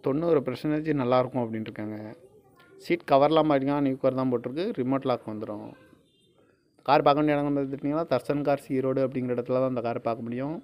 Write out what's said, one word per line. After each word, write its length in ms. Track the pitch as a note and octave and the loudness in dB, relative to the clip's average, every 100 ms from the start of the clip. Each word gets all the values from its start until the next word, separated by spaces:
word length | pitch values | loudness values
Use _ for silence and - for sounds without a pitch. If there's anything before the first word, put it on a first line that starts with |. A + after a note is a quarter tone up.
தொண்ணூறு 380 | C#3 C#3 E3+ D#3 | -2 0 2 2
பர்சன்டேஜ் 500 | B2+ B2 D#3 D3+ D#3 D3 | 0 -4 -2 -2 0 0
நல்லாயிருக்கும் 480 | B2 B2+ B2+ B2+ | 2 2 2 -2
அப்படின்ட்டு 260 | A#2 A2 A2 | -4 -6 -8
இருக்காங்க. 280 | G#2+ G#2+ G#2+ G#2+ A#2+ - - _ _ - - | -10 -10 -10 -14 -16 -20 -20 _ _ -20 -20
சீட் 260 | - E3+ - | -4 -4 4
கவர்லாம் 380 | C#3 D3 D#3 D#3 | 6 6 6 4
பார்த்தீங்கன்னா, 340 | C#3+ C3+ C#3+ C#3 | 2 2 0 0
நியூ 100 | C3 | 2
கவர் 240 | C3 B2+ | 0 0
தான் 120 | C3 | 0
போட்டிருக்கு. 340 | B2 B2 C#3 G3 A3+ | -2 -4 -6 -6 -4
ரிமோட் 320 | B2+ C3+ C3 | -2 -2 0
லாக் 220 | A#2+ - | -2 -4
வந்துரும். 360 | G#2+ A2 G#2 A2+ - - _ _ _ _ _ _ _ _ _ - | -10 -10 -10 -12 -18 -20 _ _ _ _ _ _ _ _ _ 2
கார் 160 | D3 | 4
பார்க்க 180 | D3 C#3+ | 6 4
வேண்டிய 160 | D3+ D3 | 4 2
இடங்கள் 200 | D3 C#3+ | 0 -2
பார்த்துட்டிங்கன்னா, 520 | C3+ C3+ C#3+ D3+ E3 | -2 -4 -4 -2 0
தர்சன் 380 | B2 - D3 D3 | -2 0 -2 0
கார்ஸ் 220 | C#3 - | -2 0
ஈரோடு 280 | C3+ C3 C3 | -2 0 0
அப்படிங்கிற 320 | C3 C3 B2 B2 | 0 -2 -2 -4
இடத்துல 240 | A#2+ B2+ | -2 0
தான் 140 | C3 | 0
அந்த 80 | B2+ | -2
காரை 200 | A#2 A#2 | -4 -4
பார்க்க 260 | A#2 A#2 A#2 | -4 -4 -6
முடியும். 280 | A#2+ C#3 F3 | -6 -6 -8